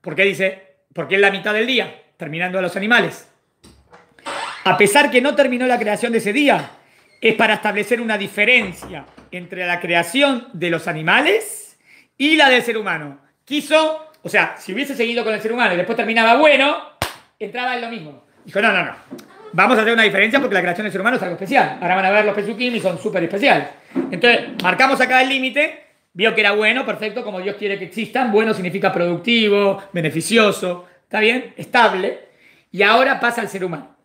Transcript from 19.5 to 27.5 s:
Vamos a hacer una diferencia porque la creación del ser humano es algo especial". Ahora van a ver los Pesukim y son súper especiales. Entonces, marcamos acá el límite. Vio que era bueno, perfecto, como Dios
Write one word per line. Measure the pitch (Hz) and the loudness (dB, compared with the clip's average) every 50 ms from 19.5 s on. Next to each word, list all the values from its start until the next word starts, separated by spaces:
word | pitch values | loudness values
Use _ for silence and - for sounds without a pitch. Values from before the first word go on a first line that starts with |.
| - | 0
Vamos | 170 190 220 254 240 | 2 4 4 4 4
a | 220 | 4
hacer | 214 233 | 2 4
una | 226 220 | 4 4
diferencia | 208 175 190 202 220 220 277 | 2 4 2 2 2 2 0
porque | 277 220 202 | 0 2 0
la | 185 | 0
creación | 170 180 170 190 214 | 0 0 -4 -4 -6
del | 208 - | -6 -6
ser | 196 | -2
humano | 190 226 254 | 0 0 0
es | 240 190 | 0 -4
algo | 180 175 | -6 -6
especial". | - 190 180 269 262 190 - - - | -8 -6 0 2 2 2 2 -2 -6
Ahora | 180 175 180 | -2 0 0
van | 190 190 | 2 2
a | 185 | 2
ver | 202 214 208 | 2 4 2
los | 208 190 | 2 0
Pesukim | 214 202 202 226 202 247 247 240 | -2 -4 -6 -6 -4 -4 -4 -4
y | 214 | -2
son | - 190 175 165 | -2 -2 -4 -2
súper | - 214 - 185 165 | -6 -4 -2 -2 -4
especiales. | 165 - 202 233 269 202 143 - - - - _ _ - - - - | -2 -2 0 2 4 2 2 0 -6 -14 -20 _ _ -6 -6 -6 -6
Entonces, | - 170 - 240 233 - - - - - - | -6 2 4 4 4 4 0 -6 -10 -4 -2
marcamos | - - - 262 262 269 262 | -2 2 2 2 2 2 0
acá | 262 247 254 254 262 | 0 2 2 2 2
el | 262 | 2
límite. | 277 269 262 262 208 277 302 320 - - - _ _ _ _ _ _ | 0 -2 -2 -2 0 0 -2 -2 -4 -12 -20 _ _ _ _ _ _
Vio | 170 202 226 - | 0 0 0 2
que | 220 | 2
era | 214 202 202 | 2 2 2
bueno, | 208 214 214 233 262 262 | 2 2 0 0 0 -2
perfecto, | 226 196 - 214 214 208 247 220 | -4 -6 -6 -8 -8 -8 -8 -10
como | 208 196 185 | -8 -10 -8
Dios | 180 202 | -8 -8